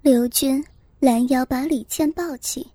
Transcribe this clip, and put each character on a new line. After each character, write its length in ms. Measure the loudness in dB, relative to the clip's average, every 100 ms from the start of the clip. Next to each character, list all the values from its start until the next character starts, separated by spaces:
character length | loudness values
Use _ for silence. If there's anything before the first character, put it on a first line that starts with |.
刘 260 | 4 4 2
军 360 | -2 0 -2 -4 _ _ _
拦 280 | 2 2 2
腰 140 | 0 0
把 160 | -4
李 220 | -2 -4 -4
倩 240 | -2 -2
抱 240 | -2 -8 -8
起 340 | -10 -10 -12